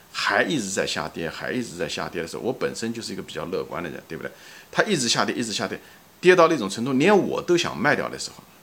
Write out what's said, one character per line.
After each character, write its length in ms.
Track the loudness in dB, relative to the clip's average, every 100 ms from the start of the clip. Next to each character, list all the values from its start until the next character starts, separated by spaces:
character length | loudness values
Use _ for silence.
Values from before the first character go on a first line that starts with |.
| -12
还 300 | -4 2 2
一 160 | 4 0
直 100 | -2
在 160 | -2
下 220 | -2 -2 -6
跌， 240 | -6 -6
还 220 | -6 -4
一 100 | -4
直 140 | -6 -6
在 120 | -6
下 200 | -4 -6
跌 120 | -6
的 60 | -6
时 80 |
候， 80 | -6
我 100 | -6
本 220 | -2 -4
身 180 | -4 -6
就 80 | -6
是 120 | -8
一 40 | -10
个 60 |
比 100 | -10
较 120 | -8
乐 180 | -4 -4
观 180 | -4 -6
的 80 | -8
人， 140 | -10 -12
对 100 | -10
不 60 |
对？ 80 | -10 -14 -20 -20 -4
它 100 | -2
一 140 | 0 0
直 120 | 2
下 160 | 0
跌， 80 | 0 -2
一 80 |
直 80 | -4
下 160 | -4 -4
跌， 100 | -6 -14 -20 -20 2
跌 140 | 6
到 140 | 8 8
那 80 | 4
种 120 | -2
程 160 | -4
度， 100 | 0
连 220 | 4 6 6
我 240 | 4 0
都 160 | 2 2
想 200 | 2 0
卖 180 | 2
掉 140 | 2 0
的 100 | -6
时 120 | -10
候， 120 | -14 -20 -20